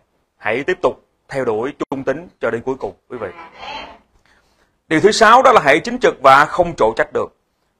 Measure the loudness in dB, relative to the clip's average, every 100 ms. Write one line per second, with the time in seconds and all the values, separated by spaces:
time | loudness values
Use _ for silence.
0 | _ _ _ _ -6 -6 -4 -4 -4 -6
1 | _ _ _ -8 -4 -4 -6 -8 -10 -8
2 | -6 -8 -10 _ -6 -6 -6 -8 -10 -14
3 | _ -14 -14 -14 -20 -20 -18 -16 -18 -20
4 | _ _ _ _ _ _ _ _ -4 0
5 | 2 4 4 6 6 4 4 2 -2 -2
6 | -2 2 4 6 4 0 -4 0 -2 0
7 | -4 -6 -8 _ _ _ _ _